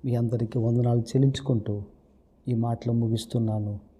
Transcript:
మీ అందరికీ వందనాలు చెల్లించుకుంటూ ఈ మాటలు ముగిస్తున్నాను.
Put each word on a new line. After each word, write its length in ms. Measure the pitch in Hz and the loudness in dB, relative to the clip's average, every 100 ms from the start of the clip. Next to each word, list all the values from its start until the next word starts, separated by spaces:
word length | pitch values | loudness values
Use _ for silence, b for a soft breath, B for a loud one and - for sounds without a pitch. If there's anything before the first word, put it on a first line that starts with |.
| 131 | 0
మీ 100 | 120 | 0
అందరికీ 440 | 120 117 117 123 | 0 -2 -2 0
వందనాలు 400 | 113 117 120 120 | 2 2 2 2
చెల్లించుకుంటూ 840 | 117 135 135 135 - 117 107 104 101 - _ _ _ _ - | 2 4 4 2 -2 -2 -2 -6 -8 -18 _ _ _ _ -4
ఈ 60 | |
మాటలు 400 | 117 117 117 120 | -2 0 -2 0
ముగిస్తున్నాను. 840 | 117 113 110 - 123 110 107 104 101 - | 0 2 -2 -2 -2 0 -2 -4 -8 -12